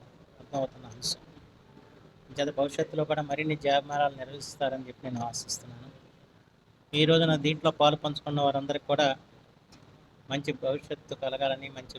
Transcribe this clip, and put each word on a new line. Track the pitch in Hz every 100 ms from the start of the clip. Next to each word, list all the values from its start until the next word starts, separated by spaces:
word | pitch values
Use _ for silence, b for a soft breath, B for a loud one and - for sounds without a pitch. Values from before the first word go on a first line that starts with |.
| - - - -
అర్థమవుతున్న | 123 139 131 123 123
అంశం. | 117 - - - - - - - - - - - - -
అంచేత | 131 143 -
భవిష్యత్తులో | 139 - 156 151 151
కూడా | 151 147
మరిన్ని | 143 156 151 143
జాబ్ | 139 143
మేళాలు | 147 143 135
నిర్వహిస్తారని | 131 139 - - 135 131 123
చెప్పి | - 131
నేను | 120 117
ఆశిస్తున్నాను. | - - - - 120 - - - - - - _ _ _ _ _ 147
ఈ | 156
రోజున | 160 165 156 147
దీంట్లో | 156 165 -
పాలు | 147 143
పంచుకున్న | 151 143 147 143 139
వారందరికీ | 139 139 143 -
కూడా | 143 143 135 - - - _ _ - - - - - -
మంచి | 139 143 131
భవిష్యత్తు | 135 143 - 147 - 143
కలగాలని, | 131 135 139 135 139 131
మంచి | 127